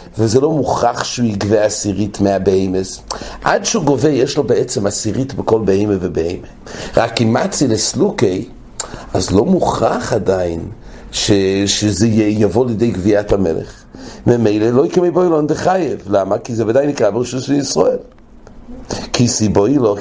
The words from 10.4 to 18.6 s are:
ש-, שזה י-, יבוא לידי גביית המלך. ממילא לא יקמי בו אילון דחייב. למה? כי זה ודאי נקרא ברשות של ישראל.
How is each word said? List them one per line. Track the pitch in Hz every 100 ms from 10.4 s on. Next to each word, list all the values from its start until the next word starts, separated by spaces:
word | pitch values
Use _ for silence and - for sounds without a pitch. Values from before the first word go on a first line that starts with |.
| 87 82 90 - - - -
ש-, | - - 101 95 98 101
שזה | - 104 92 117
י-, | 110 104 107
יבוא | 101 101 127
לידי | 107 117
גביית | 95 95 104 104
המלך. | 101 87 90 - - - - - - -
ממילא | 120 110 104 113
לא | 123 170
יקמי | 180 180
בו | 160
אילון | 180 156 151
דחייב. | 151 170 190 156 101 98
למה? | 101 95 113
כי | - 113
זה | 107
ודאי | 123 147
נקרא | - 107
ברשות | 107 123 127
של | 127
ישראל. | 143 170 - - - - - - - - -